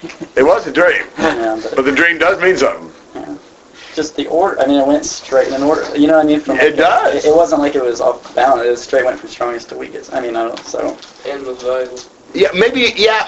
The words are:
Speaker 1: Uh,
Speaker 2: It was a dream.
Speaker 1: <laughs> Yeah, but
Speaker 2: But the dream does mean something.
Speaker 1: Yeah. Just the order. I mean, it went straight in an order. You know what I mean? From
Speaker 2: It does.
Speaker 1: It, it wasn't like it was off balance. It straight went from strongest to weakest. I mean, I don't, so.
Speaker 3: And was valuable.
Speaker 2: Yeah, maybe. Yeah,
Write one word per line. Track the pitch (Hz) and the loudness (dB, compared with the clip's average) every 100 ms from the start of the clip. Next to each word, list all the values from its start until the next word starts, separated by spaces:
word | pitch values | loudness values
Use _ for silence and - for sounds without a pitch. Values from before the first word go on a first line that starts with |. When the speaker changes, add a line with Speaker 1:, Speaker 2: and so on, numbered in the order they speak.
Speaker 1:
Uh, | - - - - | -18 -16 -6 0
Speaker 2:
It | |
was | 143 214 185 | 4 2 0
a | |
dream. | 135 175 113 - | 2 2 2 -4
Speaker 1:
<laughs> | - | -4
Yeah, | 160 131 113 110 | -2 -2 -4 -4
but | 110 120 | -4 -2
Speaker 2:
But | 135 | 0
the | 139 | 2
dream | 170 165 | 2 2
does | 170 190 | 0 2
mean | 180 175 | 2 2
something. | 127 - - - - 143 | 0 -2 -12 -20 -18 -16
Speaker 1:
Yeah. | - 147 - - - - - - | -14 -14 -18 -20 -20 -20 -12 -8
Just | 151 - | -6 -4
the | 139 | -2
order. | 165 190 - | 0 0 0
I | 143 | 2
mean, | 143 | 2
it | 269 | 2
went | 302 - | 0 -2
straight | - - 131 127 | -10 -2 0 2
in | 135 | 0
an | |
order. | 143 160 - 147 | 0 0 -2 2
You | 147 | 4
know | 160 | 4
what | 151 | 4
I | |
mean? | 151 | 2
From | 143 - | 0 2
Speaker 2:
It | 151 156 | 2 4
does. | 165 240 427 143 | 2 4 2 0
Speaker 1:
It, | 151 | 4
it | 156 | 4
wasn't | 170 151 | 4 2
like | 143 147 | 0 0
it | |
was | 123 120 | -2 0
off | 127 123 - - | -2 -2 -4 0
balance. | 131 127 120 | 2 2 0
It | 120 | -2
straight | - 135 127 | 0 0 0
went | - | -4
from | 113 | -8
strongest | - 120 120 - | -8 -6 -6 -10
to | 131 | -12
weakest. | 131 - - | -12 -14 -8
I | 135 | -8
mean, | 120 113 | -6 -4
I | 113 | -4
don't, | - | -6
so. | - - 110 - - - - | -10 -6 -6 -8 -16 -14 -10
Speaker 3:
And | 139 131 | -10 -10
was | 123 | -8
valuable. | 123 131 123 127 - _ - - | -4 -4 -4 -10 -18 _ -8 0
Speaker 2:
Yeah, | 190 | 0
maybe. | 180 226 247 233 - | 2 0 2 -2 2
Yeah, | 214 220 | 2 2